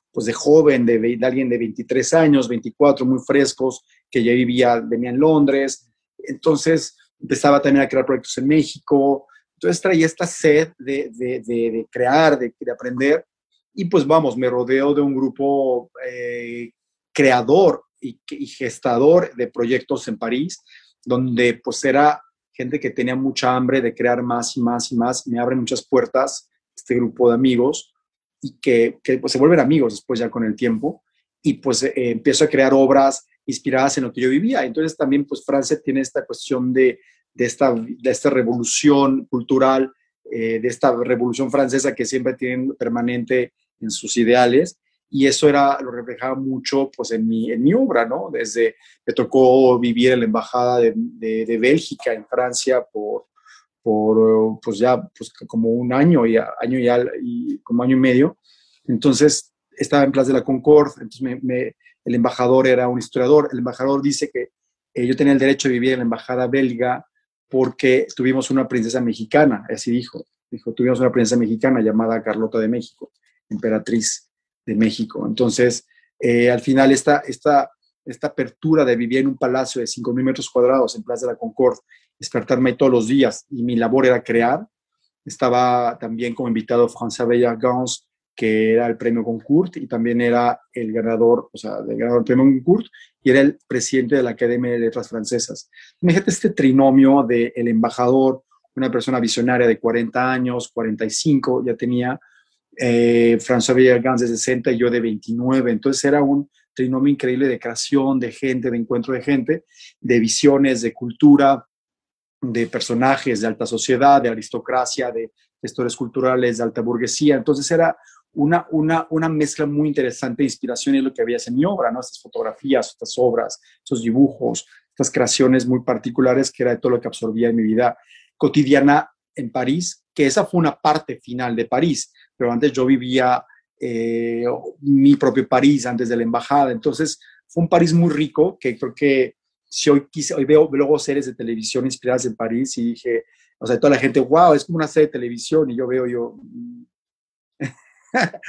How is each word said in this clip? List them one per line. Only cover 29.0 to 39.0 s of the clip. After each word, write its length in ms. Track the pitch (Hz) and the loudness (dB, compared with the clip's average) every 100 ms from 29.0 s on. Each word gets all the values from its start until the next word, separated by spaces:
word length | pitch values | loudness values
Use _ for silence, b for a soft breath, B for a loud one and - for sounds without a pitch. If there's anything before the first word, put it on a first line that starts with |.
que, 160 | - 131 | -4 -2
pues, 140 | - | -2
se 80 | 127 | 2
vuelven 220 | 147 170 | 4 4
amigos 320 | 127 156 120 | 4 2 0
después 260 | 101 - 117 | -4 -8 -6
ya 100 | 117 | -4
con 140 | 120 | -4
el 140 | 110 107 | -6 -2
tiempo. 440 | 120 110 139 - _ _ _ _ | -2 -2 -4 -8 _ _ _ _
Y, 120 | 151 | -4
pues, 300 | 131 135 117 | -2 -2 -2
eh, 100 | 135 - | -2 -2
empiezo 480 | 120 113 147 131 | -4 -2 0 2
a 60 | 156 | 2
crear 240 | 143 135 | 4 4
obras 520 | 135 131 135 135 - _ _ - | 4 6 6 4 0 _ _ -12
inspiradas 520 | 123 - 127 139 139 | -8 -4 0 0 -2
en 60 | |
lo 80 | 123 | -6
que 100 | 120 | -2
yo 80 | 127 | 0
vivía. 360 | 139 220 254 131 | 0 0 -2 -4
Entonces 320 | 135 160 156 | -4 -6 -4
también, 280 | 139 143 143 | 0 0 -2
pues, 200 | 139 - | -8 -2
Francia 340 | 139 127 151 | -2 0 -4
tiene 200 | - 131 | -2 -4
esta 240 | 135 143 - | -4 -8 -8
cuestión 480 | 117 - 127 127 | -12 -6 -4 0
de, 260 | 127 127 120 b b b | 2 2 0 b b b
de 120 | - 120 | -6 -4
esta, 280 | - 139 | 0 0
de 360 | 117 117 - 127 | 0 -6 -6 -4
esta 180 | - 143 | -2 0
revolución 960 | 127 117 120 117 - 151 139 | 0 0 -2 -4 0 2 4